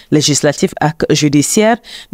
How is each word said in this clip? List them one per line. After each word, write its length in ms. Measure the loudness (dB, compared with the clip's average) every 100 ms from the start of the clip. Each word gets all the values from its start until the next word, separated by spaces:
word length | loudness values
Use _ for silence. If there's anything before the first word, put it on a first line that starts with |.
| -2
législatif 600 | 0 0 0 0 0 -4 -2
ak 260 | -4 -2 -2
judiciaire, 680 | 0 2 2 2 2 2 0 -4 -20 -4